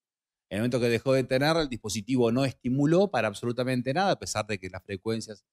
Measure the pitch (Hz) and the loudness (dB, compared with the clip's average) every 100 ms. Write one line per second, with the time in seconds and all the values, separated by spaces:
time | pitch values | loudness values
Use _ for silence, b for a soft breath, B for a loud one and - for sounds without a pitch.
0 | _ _ _ _ - 98 123 123 120 117 | _ _ _ _ -8 -4 0 0 2 2
1 | 135 135 131 131 147 165 147 113 107 110 | 2 0 2 0 2 2 0 -4 -6 -6
2 | 104 131 117 123 135 - 123 135 143 170 | -2 2 4 2 0 -2 -2 2 4 4
3 | 202 127 107 101 117 120 123 127 123 151 | 4 2 -2 -2 -4 -2 -2 -2 0 0
4 | 196 - 98 107 107 101 92 92 - 98 | 0 0 -2 -4 -4 -6 -8 -12 -10 -6
5 | 110 113 107 101 _ | -4 -4 -6 -14 _